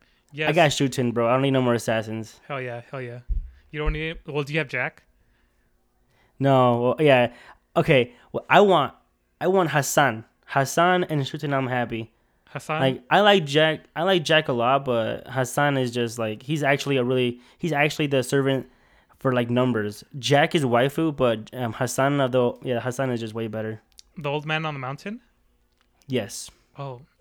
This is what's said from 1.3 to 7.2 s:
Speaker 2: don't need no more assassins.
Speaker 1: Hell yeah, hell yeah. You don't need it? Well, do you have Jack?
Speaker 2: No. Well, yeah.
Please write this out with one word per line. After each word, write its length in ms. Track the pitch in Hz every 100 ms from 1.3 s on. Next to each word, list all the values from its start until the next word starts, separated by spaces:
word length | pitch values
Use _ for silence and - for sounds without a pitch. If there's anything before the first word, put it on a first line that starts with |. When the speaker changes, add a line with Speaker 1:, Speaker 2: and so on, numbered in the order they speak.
Speaker 2:
don't 80 | 131
need 80 | 139
no 100 | 131
more 120 | 123 117
assassins. 640 | 123 113 110 110 110 - -
Speaker 1:
Hell 120 | 139
yeah, 200 | 127 117 -
hell 120 | 135
yeah. 180 | 123 120 - - - - _
You 80 | 151
don't 140 | 151
need 160 | 151 160
it? 100 | 170 -
Well, 180 | 143
do 100 | 143
you 60 | 156
have 80 | 139
Jack? 360 | 127 143 - _ _ _ _ _ _ _ _ _ _ _ _ _ -
Speaker 2:
No. 560 | 139 131 123 120 123 120
Well, 80 | 151
yeah. 260 | 131